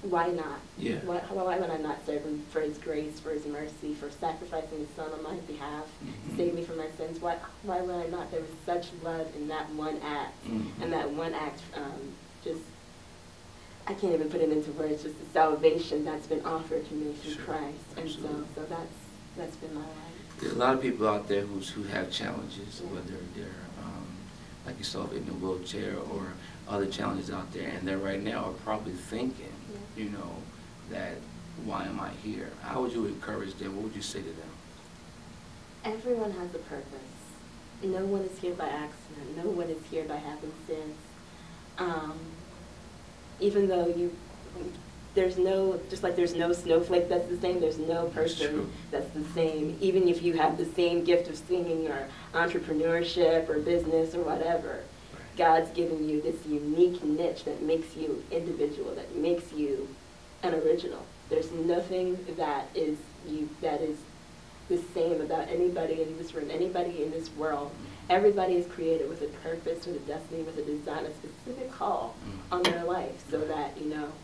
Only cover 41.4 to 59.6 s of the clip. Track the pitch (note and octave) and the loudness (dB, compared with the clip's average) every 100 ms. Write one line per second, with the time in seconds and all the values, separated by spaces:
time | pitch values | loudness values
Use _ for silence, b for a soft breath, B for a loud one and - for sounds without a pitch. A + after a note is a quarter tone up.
41.4 | B B - - F3+ D#3+ D#3 D#3 D#3+ - | B B -14 -4 -2 0 -4 -8 -10 -12
42.4 | - - - - - - - - - - | -14 -14 -14 -14 -16 -16 -16 -18 -16 2
43.4 | G3+ G3+ G3 F3+ E3+ E3+ F3 F3 - - | 4 6 6 6 6 4 2 -2 -12 -14
44.4 | - F3+ F3 - - - - - F#3 F#3 | -12 -8 -8 -8 -14 -16 0 4 4 6
45.4 | F#3 F#3+ F#3+ F#3 - F#3+ F#3 F3 F3 E3+ | 6 8 6 4 -2 -2 2 4 4 4
46.4 | E3+ F3 - E3 E3+ F3+ F3 F3+ E3+ F3 | 4 4 8 6 8 6 6 4 2 2
47.4 | F3+ F3+ D#3+ D#3 D#3 E3 E3 D#3+ D#3+ E3 | 2 4 4 4 2 2 2 4 2 4
48.4 | D3 D3+ - B B - - D3+ D3+ E3+ | 2 2 -2 B B -2 -2 -4 -4 2
49.4 | D#3+ D#3 D3+ E3+ G3 F#3 F3+ E3+ F3 D#3+ | 4 4 0 2 4 8 8 6 4 6
50.4 | D3+ D#3+ E3 - F3 E3+ E3+ F3 E3+ D3+ | 4 4 0 4 4 6 8 6 6 -4
51.4 | - F3+ E3+ E3 D#3+ C#3 C3+ B B D#3+ | 0 0 2 2 0 -2 -4 B B 2
52.4 | E3+ E3+ - D#3 E3 E3+ E3+ F3+ E3 E3 | 2 2 0 2 4 4 4 6 8 8
53.4 | D#3+ D3+ D#3 E3+ D#3+ D#3+ D#3+ F3 D#3+ C3 | 6 2 4 4 6 4 4 2 2 2
54.4 | D#3+ E3+ - - - - - - - - | 4 2 2 -6 -8 -14 -16 -16 -14 6
55.4 | E3+ D#3+ E3 E3 E3 D#3+ D3+ D3+ D#3 D#3+ | 10 10 8 2 2 4 2 2 2 0
56.4 | D#3 D3 D3 D#3+ F3+ F3 D3+ D3+ E3+ - | 0 0 2 8 8 8 2 4 4 2
57.4 | - - D#3 E3 D#3+ - D#3 C3 - E3 | -4 -2 2 2 0 -4 -2 -2 0 -2
58.4 | E3 - D3 - - - - - D#3+ E3+ | 0 2 2 2 -4 -4 -6 0 4 2
59.4 | - D3+ | 0 -2